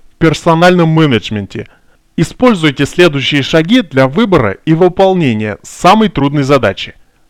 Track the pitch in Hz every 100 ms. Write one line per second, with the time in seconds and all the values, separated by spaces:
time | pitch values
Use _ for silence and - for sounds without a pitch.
0 | - _ 160 147 170 165 180 185 165 160
1 | 156 110 - 104 98 113 - _ _ _
2 | _ - 165 - 254 196 156 131 139 -
3 | 175 143 123 147 131 165 165 254 185 127
4 | 135 156 226 175 107 190 - 160 180 180
5 | 190 185 143 107 107 98 - - 175 214
6 | 214 - 139 143 135 143 107 95 - -
7 | _ _